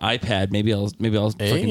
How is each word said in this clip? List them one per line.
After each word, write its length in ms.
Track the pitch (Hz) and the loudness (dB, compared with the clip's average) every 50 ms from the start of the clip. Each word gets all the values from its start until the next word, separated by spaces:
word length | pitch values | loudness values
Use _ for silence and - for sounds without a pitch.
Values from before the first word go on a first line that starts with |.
iPad. 500 | - 110 117 120 - - 110 95 98 98 | -2 -2 -2 0 0 0 0 0 0 0
Maybe 220 | 98 104 104 113 107 | 0 0 0 0 0
I'll, 200 | 101 101 104 90 - | 0 -2 -4 -4 -2
maybe 180 | 104 113 107 | -2 0 2
I'll 140 | 107 104 107 | 2 2 0
fucking 380 | 107 - 104 101 120 160 208 214 | -2 -2 0 0 0 2 2 2